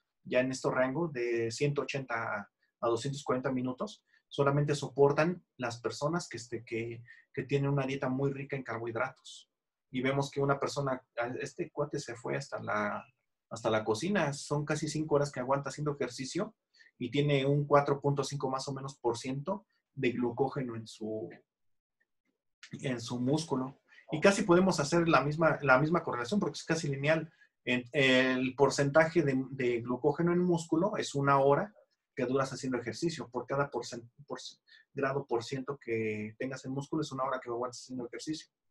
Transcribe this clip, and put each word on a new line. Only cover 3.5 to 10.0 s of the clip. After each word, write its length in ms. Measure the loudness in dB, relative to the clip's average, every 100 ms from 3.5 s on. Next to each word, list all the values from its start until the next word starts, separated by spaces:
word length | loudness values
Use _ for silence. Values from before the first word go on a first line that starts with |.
minutos, 540 | -2 -2 -4 -6 -8 _ _ _
solamente 420 | 0 2 4 2 0
soportan 680 | -2 4 6 6 2 0 -6 -8
las 240 | -6 -4
personas 480 | -6 -2 -2 -2 -4
que, 80 | -10
este, 260 | -10 -10
que, 400 | -6 -6 -6 -10 -16 -20 _
que 100 | -10
tienen 260 | -2 0 2
una 160 | 0 0
dieta 220 | -2 -2
muy 240 | 0 -2
rica 240 | -2 -6 -8
en 80 |
carbohidratos. 880 | -6 -6 -6 -4 -4 -6 -18 -20 -20 _ _ _ _
Y 120 | -2